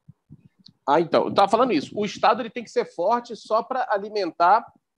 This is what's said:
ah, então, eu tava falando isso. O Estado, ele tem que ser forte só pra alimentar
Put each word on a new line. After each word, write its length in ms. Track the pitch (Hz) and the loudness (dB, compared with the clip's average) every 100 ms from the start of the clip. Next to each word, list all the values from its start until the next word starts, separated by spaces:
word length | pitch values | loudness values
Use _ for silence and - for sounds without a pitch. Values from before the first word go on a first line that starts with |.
| - _ _ - _ _ _ _ | -20 _ _ -20 _ _ _ _
ah, 160 | - 151 | 0 0
então, 260 | 165 123 - | 2 0 2
eu 60 | |
tava 160 | - 196 | 2 2
falando 240 | 226 254 | 2 2
isso. 240 | 160 - - | 0 -4 -6
O 80 | |
Estado, 380 | 208 - 196 220 | -6 0 0 0
ele 80 | 214 | -4
tem 140 | 247 | -10
que 80 | 220 | -6
ser 140 | 247 214 | -6 -6
forte 440 | - 180 240 240 214 | -4 -2 -2 -4 -16
só 260 | - 220 | -4 -4
pra 240 | 220 254 - | -2 -6 -2
alimentar 800 | 208 208 214 180 - 170 214 233 _ _ | -4 -4 -6 -6 0 4 4 0 _ _